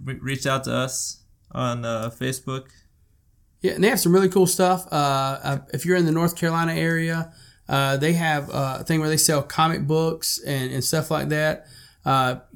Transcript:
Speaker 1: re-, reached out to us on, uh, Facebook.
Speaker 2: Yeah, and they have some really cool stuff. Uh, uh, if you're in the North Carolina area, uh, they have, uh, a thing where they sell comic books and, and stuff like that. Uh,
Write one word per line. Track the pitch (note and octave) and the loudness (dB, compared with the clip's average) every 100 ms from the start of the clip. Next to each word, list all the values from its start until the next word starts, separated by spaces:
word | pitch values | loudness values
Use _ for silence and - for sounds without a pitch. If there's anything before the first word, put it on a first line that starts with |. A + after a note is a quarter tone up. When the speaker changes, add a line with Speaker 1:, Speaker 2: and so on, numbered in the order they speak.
Speaker 1:
re-, | C3+ C3 | -10 -8
reached | B2+ C3 C#3 | -6 -4 -2
out | C3 - | -2 -2
to | B2 | -2
us | C3 - - - _ _ _ | -2 -4 -8 -10 _ _ _
on, | - B2+ A#2+ A#2 | -6 -4 -4 -4
uh, | A2+ A#2 | -4 -6
Facebook. | B2 C3 C3 - C3 C3 _ _ _ _ _ _ _ _ _ | -6 -6 -6 -8 -10 -12 _ _ _ _ _ _ _ _ _
Speaker 2:
Yeah, | F#3+ | -4
and | D#3+ | 2
they | G#3 | 2
have | A#3+ | 4
some | F3 | 4
really | F#3 F#3+ | 4 4
cool | F#3+ F3+ | 4 4
stuff. | - F#3 F3+ - | 4 2 2 0
Uh, | D3+ C#3+ C3+ C3+ C3+ | 0 2 0 -2 -4
uh, | C#3 C#3 - | -4 -6 -4
if | - E3+ | -4 2
you're | F3+ | 2
in | E3 | 4
the | |
North | D#3+ E3+ E3+ | 4 2 0
Carolina | E3 E3 E3 | -2 0 0
area, | D#3+ E3 E3 E3 E3 E3 - - _ - | 0 0 0 -2 -4 -6 -12 -20 _ -4
uh, | C#3 C3+ C#3 | 0 2 2
they | D3+ | 2
have, | E3+ E3 D3 C#3+ | 2 2 0 -2
uh, | - C3+ C3 | -4 -4 -4
a | |
thing | - D#3+ | -2 0
where | D#3 | 2
they | D3+ | 2
sell | - D3 | 2 2
comic | - - D#3+ E3 C#3+ | 0 0 2 2 0
books | D#3 D#3+ D#3+ - - - | 0 0 -2 -4 -6 -4
and, | C3+ B2+ | -4 -2
and | C3 | -4
stuff | - D#3 D#3 | -2 -2 0
like | D#3 C#3 | -2 0
that. | D3+ D#3 - - - - _ | 0 0 -2 -8 -20 -20 _
Uh, | C#3+ C3 B2+ B2+ - | 0 2 2 -2 -10